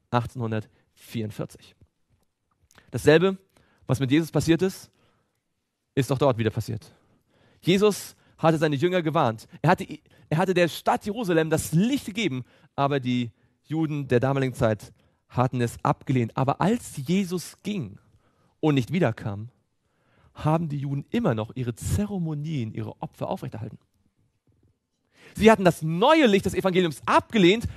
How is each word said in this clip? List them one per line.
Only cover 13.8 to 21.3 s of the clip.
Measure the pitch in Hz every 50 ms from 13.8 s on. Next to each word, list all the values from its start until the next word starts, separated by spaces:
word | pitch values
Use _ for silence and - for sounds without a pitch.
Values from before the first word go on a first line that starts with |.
| 160 147 151 143 135
der | 127 127 120
damaligen | 131 131 139 135 135 131 117
Zeit | - 127 110 107 - - - - _ _ _ _ _ _
hatten | _ - 123 123 127 - 123
es | 120 113 - - -
abgelehnt. | 143 - - - - 131 123 117 113 -
Aber | - 131 131 - -
als | 151 190 240 240 - - -
Jesus | 151 127 139 180 196 196 170 185 175 - - - _ -
ging | 202 208 190 117 92 98 - _ _ _ _ _ _ _ _ _ _ _ _
und | - 156 143
nicht | 135 117 - 143
wiederkam, | 185 147 113 - - - 107 101 101 110 123 - _ _ _ _ _ _ _ _ _ _ _ _ _ _ _ _
haben | - - 151 156 165 170 147
die | 147
Juden | 143 135 139 139 139 - -
immer | - 240 240 165